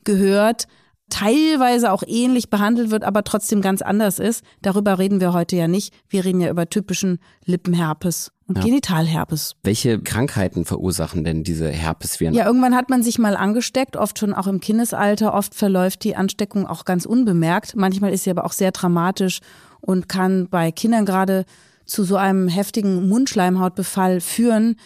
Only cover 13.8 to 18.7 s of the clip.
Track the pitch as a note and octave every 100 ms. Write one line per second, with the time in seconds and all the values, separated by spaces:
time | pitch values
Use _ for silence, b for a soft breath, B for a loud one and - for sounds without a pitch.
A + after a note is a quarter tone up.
13.8 | C4 - G#3 - G#3 G3 F#3 F#3+ - A3
14.8 | A#3 - G3+ G#3 G#3+ G3+ G3+ - G3+ F#3+
15.8 | F#3 - A3 - F#3+ - G#3 G3+ F#3 E3
16.8 | - F3+ - B3 A3+ E3+ E3 F#3 - G#3+
17.8 | F#3+ F#3+ G3 F#3 F#3+ F3+ E3+ - F#3+